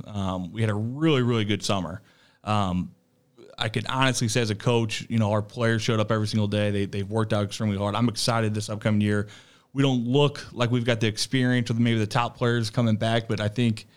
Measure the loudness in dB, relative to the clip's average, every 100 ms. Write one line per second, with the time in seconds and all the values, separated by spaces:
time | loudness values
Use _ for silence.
0 | -10 -6 -4 -4 -4 -2 0 0 -2 0
1 | 2 2 2 2 0 0 0 -2 -2 -10
2 | _ _ _ _ 0 2 2 0 -2 -8
3 | _ _ _ -20 -14 -6 -4 -4 -2 0
4 | 2 2 0 0 0 0 2 2 0 -4
5 | -2 0 2 0 -2 -2 0 0 2 0
6 | 2 0 0 0 0 0 0 0 -2 -4
7 | -4 -2 0 0 -2 -2 -2 0 0 0
8 | 0 0 0 0 0 -2 -6 -2 0 2
9 | 2 0 -2 -10 -20 _ _ 0 2 2
10 | 2 4 2 0 -10 -2 0 0 0 2
11 | 0 0 -2 0 2 2 0 2 2 2
12 | 0 0 -2 0 0 0 0 0 2 2
13 | 0 0 -2 -2 -2 0 0 0 -8